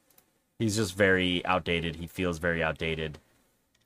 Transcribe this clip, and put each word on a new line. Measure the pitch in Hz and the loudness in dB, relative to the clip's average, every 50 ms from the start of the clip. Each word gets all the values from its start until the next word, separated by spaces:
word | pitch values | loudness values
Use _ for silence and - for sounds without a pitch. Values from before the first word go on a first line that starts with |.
| _ _ _ _ _ _ _ _ _ _ _ - | _ _ _ _ _ _ _ _ _ _ _ -2
He's | 117 107 104 | -2 0 0
just | 110 107 92 92 | 0 -2 0 2
very | 101 101 95 95 92 90 90 90 87 - | 4 6 6 6 4 4 2 0 0 0
outdated. | 90 92 90 80 87 85 85 82 82 76 | 0 0 0 0 0 0 0 -2 -4 -6
He | 82 85 80 | -8 -10 -10
feels | - - 90 87 82 78 | -6 -4 -2 -2 -2 -2
very | 90 87 85 82 80 | -2 -2 0 0 0
outdated. | 80 76 - 82 82 80 80 78 76 73 - - _ _ _ _ _ _ _ _ _ _ _ _ | -2 -2 -4 -4 -4 -4 -4 -6 -8 -8 -12 -20 _ _ _ _ _ _ _ _ _ _ _ _